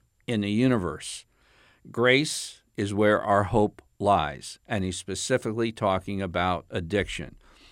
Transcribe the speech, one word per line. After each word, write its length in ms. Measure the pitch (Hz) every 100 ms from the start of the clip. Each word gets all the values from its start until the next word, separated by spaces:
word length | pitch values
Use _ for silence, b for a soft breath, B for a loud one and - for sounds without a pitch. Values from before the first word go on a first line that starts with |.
| _ _ -
in 140 | 113
the 100 | 101
universe. 760 | 104 127 120 87 71 - - _ b b b b b -
Grace 720 | 110 123 131 156 - - - _ -
is 160 | 101
where 260 | 101 107 104
our 240 | - 101
hope 380 | 98 110 104 - _ _
lies, 600 | 101 98 76 67 - - _
and 180 | 110
he's 120 | 92 90
specifically 720 | - 95 - 127 117 110 117
talking 520 | 110 104 95 92 98
about 420 | 95 85 90 87 -
addiction. 680 | 110 82 101 90 - 69 - b b b